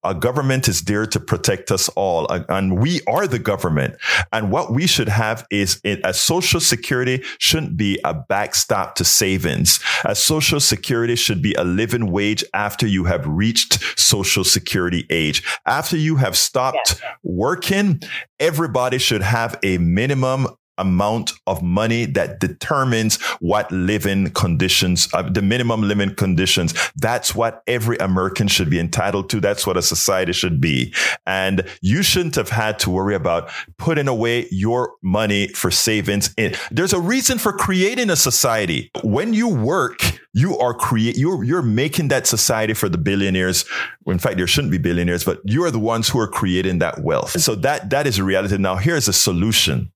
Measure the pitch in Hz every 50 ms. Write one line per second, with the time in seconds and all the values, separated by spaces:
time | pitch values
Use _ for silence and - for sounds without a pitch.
0 | - 90 98 82 - 120 131 147 147 135 131 127 131 - 95 - - 92 104 104
1 | 110 110 - 104 - - - 85 - - 98 92 - - 95 95 - - - -
2 | 98 95 87 82 76 - - 90 85 - 90 95 98 92 92 90 113 160 175 151
3 | - - 113 165 208 180 - 117 76 107 101 - - 87 80 71 67 62 - -
4 | - - - - 87 - - 110 107 98 101 151 175 - 113 131 170 180 - -
5 | 120 - 101 110 113 107 113 117 - _ 101 104 101 92 - - _ 101 101 95
6 | - 92 92 - - - 156 180 180 - - 170 160 - 127 117 - - 139 127
7 | 127 127 127 127 127 - - - - - - 160 160 - - - 107 101 95 -
8 | - 73 82 76 65 _ 98 98 104 - - - - - 110 98 90 - - -
9 | 87 - - - 107 95 95 90 - 85 69 - - 85 - - - - - -
10 | - - 104 - - - 156 156 147 - 165 147 139 - - - - - 131 117
11 | 117 117 120 117 - - 113 87 71 104 - - 90 90 87 98 113 110 117 120
12 | 113 98 85 101 101 104 107 - - - - 95 104 104 - - 123 110 98 92
13 | 87 85 87 85 69 76 76 82 104 113 113 110 - - - - - - - -
14 | - - - 104 95 - - - 92 - - 90 - - - 98 90 87 87 82
15 | - _ 78 82 78 76 76 - - - - - _ - 120 143 147 - 175 160
16 | 151 156 160 139 131 117 - - - - - 131 127 131 127 143 113 - - -
17 | - - - _ _ 87 90 87 104 135 180 180 - - 196 196 208 202 160 -
18 | - - - - - _ _ _ - 165 160 147 165 147 110 131 123 127 123 131
19 | 127 - 117 104 95 98 117 117 113 113 - - - 98 92 87 87 85 85 98
20 | 117 135 143 135 127 127 131 131 131 - - _ _ _ _ - 95 98 90 90
21 | 101 104 110 117 - - - - _ - 95 78 87 87 87 101 110 113 117 117
22 | 120 - 69 101 87 - - - - 90 - - - - 151 139 131 127 117 113
23 | 110 110 - - - - - - - 85 98 104 104 - 85 92 90 92 107 104
24 | - 101 98 98 95 82 - - - 90 85 76 90 92 - - - 92 90 82
25 | - - - 87 92 - 98 107 98 98 113 123 123 117 117 110 104 101 104 101
26 | 101 98 95 - 101 92 90 80 95 92 - - 87 80 82 - - - - -
27 | 113 110 120 123 - - - - 117 113 113 - _ - 120 120 110 113 117 -
28 | 82 95 92 92 92 95 95 - 107 101 - - 95 76 80 85 85 85 - -
29 | - 101 90 101 95 - - 107 98 101 101 - - 101 92 90 85 - 85 85
30 | - - 98 92 92 87 90 - - 92 82 71 67 82 73 64 60 - - -
31 | - - - - _ - 95 95 95 95 98 92 90 - - - - 95 110 175
32 | 196 - - 190 180 160 135 - 110 - 120 113 107 107 107 - - 101 90 92
33 | 95 101 104 95 76 90 85 85 82 - - - - - - _ - 165 165 151
34 | 143 135 127 110 117 117 117 120 117 - - 95 101 110 120 123 123 - - _
35 | - 92 92 104 110 104 101 101 101 95 - - - 90 90 - - 117 110 107
36 | 98 98 101 101 - - - - 110 98 - - - - - 135 175 190 196 180
37 | 170 180 240 262 233 - 262 226 - 220 190 196 - - 190 185 185 202 247 254
38 | 247 208 175 139 - 131 117 - - 127 113 110 104 85 80 62 - - _ -
39 | - 110 101 131 196 233 226 208 233 240 190 127 107 123 170 190 135 113 - -
40 | - - - - - _ _ 98 131 196 - - 123 123 117 - - - 120 110
41 | 110 117 120 120 131 170 190 143 101 120 165 180 151 117 104 113 135 156 151 -
42 | 165 139 139 127 127 - - 110 - - 123 110 110 107 110 - - 98 85 85
43 | - 98 98 101 98 98 92 92 92 92 90 - - - - - - - - _
44 | _ - 92 87 - 127 - 92 90 85 - - 143 - - 90 71 87 87 87
45 | 87 87 87 87 82 92 85 - - 98 110 147 180 170 120 113 107 113 113 113
46 | 110 - - 123 110 - - - - 95 90 90 90 95 90 87 85 82 - -
47 | 71 80 78 65 - - - - 151 - 110 98 123 135 151 - - 98 135 139
48 | 147 143 110 98 95 95 95 95 98 98 101 95 98 95 92 95 98 156 170 151
49 | 123 104 92 - - - 90 85 92 113 110 - - - 71 62 - - _